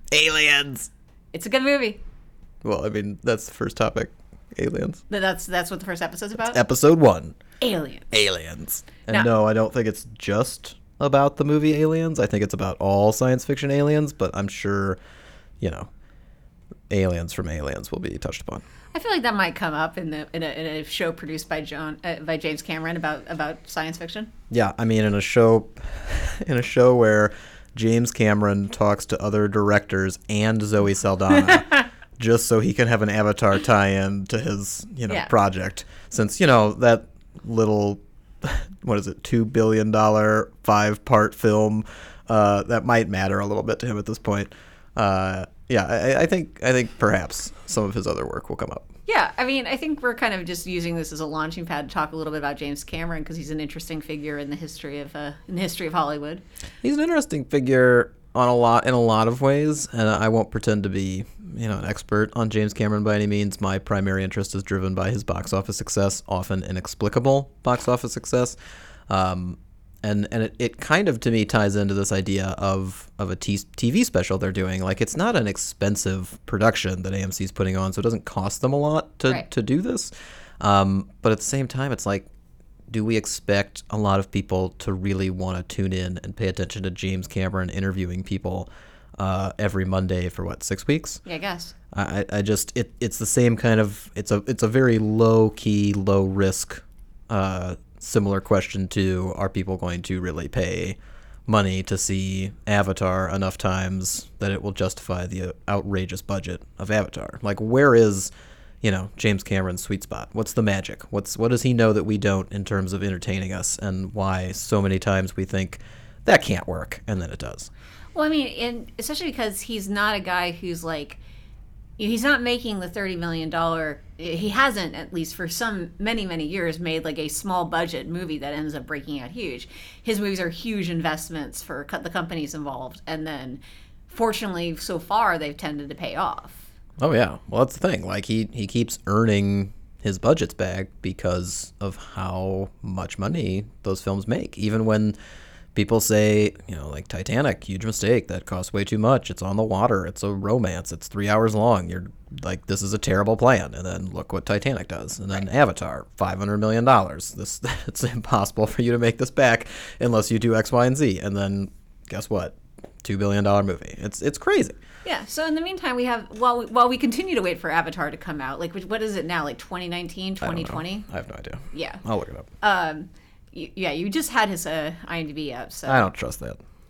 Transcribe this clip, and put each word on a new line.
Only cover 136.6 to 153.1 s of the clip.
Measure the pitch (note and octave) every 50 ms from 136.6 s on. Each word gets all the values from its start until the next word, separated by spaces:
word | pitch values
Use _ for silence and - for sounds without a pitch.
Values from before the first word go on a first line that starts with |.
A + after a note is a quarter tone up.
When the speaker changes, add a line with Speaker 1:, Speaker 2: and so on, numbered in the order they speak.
| - - - - - - - -
Speaker 1:
Oh, | B2 D#3+ D3+
yeah. | - A#2 E2+ B1+ - -
Well, | - - A2+ C3
that's | C3 -
the | - -
thing. | F#3+ F3 - -
Like, | F#2+ F#2 G2+ G2
he, | - A2+ A2+ A2 G2+
he | - A#2+ G#2
keeps | F#2+ - A#2+ A#2+ - - - -
earning | - G2+ G#2+ A#2 A2+ G#2 G2+ G2+ G2+ G2+ G2+ G2 G2 - - - - - -
his | - G#2+ F#2+ -
budgets | - A#2 D#3+ D#3 - - -
back | - F#2+ F#2 F#2 F#2 F#2+ - - -
because | - F#2+ F#2 - - F#2 F2+ F2+ F2+ F#2 - - - - - -
of | G2+ G2 F#2
how | - - - - G2 F#2 F#2 F#2 F#2 F#2+ F#2+ F#2+ F#2+ G2 G2 - -
much | - A2 F#2 F#2+ F2+ E2+ -
money | - F#2+ G#2 - E3+ B2 F#2 F#2 F#2+ G2 - - - -
those | G2+ F#2+ -
films | - - G2 G2 F#2
make. | A2+ B2 - - - -
Even | - G#2+ G#2+ G#2+ A2+ A2
when | A2 G#2+ G#2+ G#2+ G#2+ G2+ - - - - - - - - - - - -
people | - G2+ - A2+ A2
say, | - - A2 G#2+ G#2+ G#2+ G#2 G#2+ G#2 - - - -
you | - G2
know, | D#2 C#2+ D2+
like, | D2 D2+ F2
Titanic, | - - F2 F#2 - A2 B2 C#3+ C3+ G2 - -
huge | - F#2+ F#2 G2+
mistake, | A2+ G#2+ - - G#2 B2 A#2 -
that | - F2+ F2 -
costs | - G2 F2+ F#2 - -
way | G2+ G2+
too | - -
much, | G#2 G#2+ A#2 C3+ A#2+ - -
it's | F2 -
on | F2+ F#2+ G2
the | G#2+ A2+
water, | A2 G2+ F#2+ G#2+ A#2+ A2 F#2+ F2
it's | E2 F#2+ - -
a | G2+ G2+
romance, | G2 G2 G2+ A2+ B2+ A2 F#2 E2+ D#2+ - -
it's | E2+ E2 -
three | - - G2+ G2+ G2+
hours | G#2 A2 A2+ A2+ G#2+
long, | G#2+ G#2+ A#2+ A2+ F#2 F2 E2+
you're | F2 F#2 F2+ - - - - - - C2 C2+
like, | F2+ F#2 - -
"This | - G2 F#2+
is | G2+ G2 G#2
a |
terrible | G#2+ - -